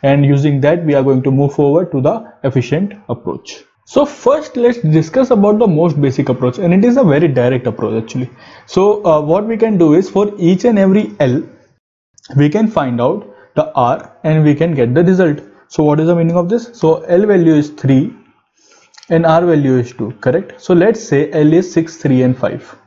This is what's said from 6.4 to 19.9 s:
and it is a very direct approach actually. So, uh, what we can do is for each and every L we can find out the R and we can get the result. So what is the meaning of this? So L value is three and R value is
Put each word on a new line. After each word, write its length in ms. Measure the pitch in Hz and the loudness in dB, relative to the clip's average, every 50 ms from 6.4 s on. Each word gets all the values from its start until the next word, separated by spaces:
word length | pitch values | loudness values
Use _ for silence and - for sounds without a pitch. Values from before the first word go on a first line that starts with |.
| 127 123 123 - | -2 -4 -4 -2
and 160 | 196 170 175 | -2 0 2
it 100 | 190 202 | 2 2
is 140 | 247 240 277 | 2 2 2
a 60 | 262 | 2
very 240 | 170 135 147 170 160 | 2 2 2 2 0
direct 400 | 135 127 120 120 131 123 - 123 | 0 0 0 0 0 -2 -4 -6
approach 360 | 104 - - 110 110 113 110 | -6 -4 -6 -4 -4 -6 -6
actually. 280 | - - 131 127 127 - - - - - - _ | -6 -8 -8 -10 -10 -12 -20 -20 -20 -20 -20 _
So, 400 | _ - 190 190 208 208 208 208 | _ -2 0 2 2 0 0 0
uh, 160 | 180 156 151 | 0 0 0
what 240 | 151 147 165 196 214 | 0 0 -2 -2 -2
we 120 | 220 226 214 | -4 -2 -2
can 200 | 233 226 214 180 | -2 0 2 2
do 160 | 170 156 147 | 2 4 4
is 160 | 170 190 - | 2 0 0
for 240 | - 190 208 208 208 - | -2 -2 -2 -2 -4 -2
each 260 | 180 165 190 185 - | 0 0 0 2 0
and 140 | 240 226 202 | 0 2 2
every 360 | 196 190 190 208 214 - - - | 2 2 2 2 0 -2 -4 -2
L 240 | 147 127 123 311 - - - _ _ _ _ _ _ _ _ _ _ _ _ _ _ - 127 | -2 0 0 -2 -6 -8 -18 _ _ _ _ _ _ _ _ _ _ _ _ _ _ -6 0
we 140 | 135 143 147 | 0 0 2
can 180 | 151 214 226 214 | 2 0 -2 0
find 320 | - 170 147 131 120 117 | 0 -2 -2 -2 -2 -2
out 240 | 120 135 180 208 - - - - - _ _ | -2 -2 -2 -4 -8 -16 -20 -20 -20 _ _
the 180 | 151 156 156 - | -4 -4 -2 -2
R 440 | 139 123 117 - - - - _ _ - | -2 0 0 0 -4 -6 -18 _ _ -4
and 200 | 160 156 156 151 | -2 0 2 2
we 120 | 151 147 | 2 2
can 180 | 139 165 170 165 | 2 0 -2 0
get 220 | 139 123 120 123 | 0 0 0 2
the 80 | 160 175 | 2 2
result. 380 | 180 185 180 190 160 147 147 - - _ _ _ _ | 2 2 2 2 0 0 -4 -8 -20 _ _ _ _
So 160 | - - 156 | -4 0 0
what 160 | 151 147 151 | 2 2 2
is 80 | 156 165 | 2 0
the 80 | 175 | 0
meaning 200 | 170 165 165 170 | 0 0 0 0
of 140 | 175 170 175 | -2 -2 -2
this? 220 | 220 240 233 - - | -2 -4 -4 -8 -10
So 280 | - - 160 160 160 | -2 0 0 0 0
L 260 | - - 175 175 208 214 | -2 0 2 2 2 2
value 260 | 202 190 165 160 160 | 2 2 4 4 4
is 160 | 151 147 147 | 2 0 -2
three 460 | - - - 135 135 131 147 226 - - _ _ _ _ _ _ _ _ _ _ _ _ _ _ _ - - _ | -8 -6 -2 2 2 2 2 -2 -8 -16 _ _ _ _ _ _ _ _ _ _ _ _ _ _ _ -20 -8 _
and 180 | 170 165 170 165 | -2 0 2 2
R 180 | 160 165 175 | 2 2 2
value 320 | 175 165 151 139 135 131 127 | 2 2 2 2 2 0 0
is 160 | 117 120 | -2 -4